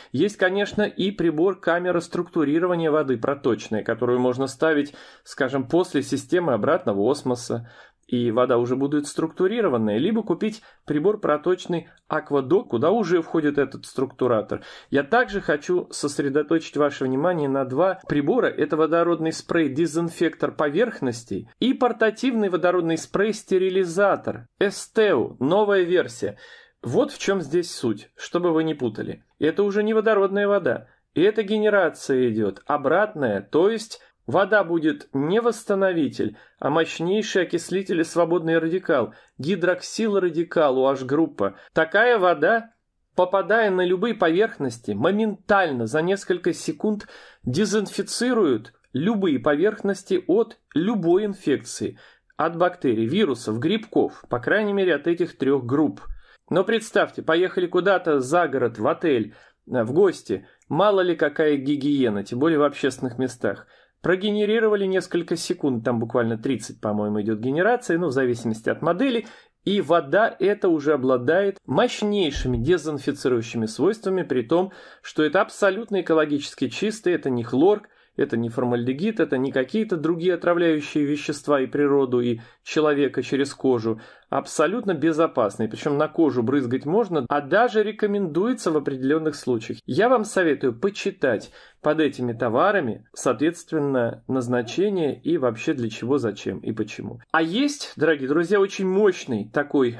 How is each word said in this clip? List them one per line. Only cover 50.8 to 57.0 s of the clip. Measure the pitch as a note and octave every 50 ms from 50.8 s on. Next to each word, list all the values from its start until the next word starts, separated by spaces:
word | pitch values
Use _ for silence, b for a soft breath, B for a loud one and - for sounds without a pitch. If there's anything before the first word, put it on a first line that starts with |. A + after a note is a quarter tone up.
| E3+ G#3 A#3+ G3 E3 E3 F3 F#3+ G#3+
инфекции, | G#3 G3 - - D#3+ C3+ A2 - - - - A2 - - b b b b b b b b
от | - D3+ E3 E3+ E3
бактерий, | F3+ F3+ F3 - - C3+ A2+ A2 A2+
вирусов, | A2+ D#3 G#3 G#3+ D#3 B2 A2+ - A2 G#2+ A#2+
грибков, | B2+ E3 G#3+ A3 G#3+ - - D3 G#2+ - - - - -
по | B2 A#2+
крайней | A#2 - E3+ G#3 G#3+ G#3 G3+
мере, | G3 F#3+ F#3 D#3
от | C#3 C#3+
этих | E3 E3+ F3 F3 E3 - -
трех | C3 C3 C#3+ C3+ A#2+
групп. | A#2 C3 D3 D3+ - - - - - b b b b b b b -
Но | A3 F#3 G3
представьте, | - A#3 A3 A3 - - G3+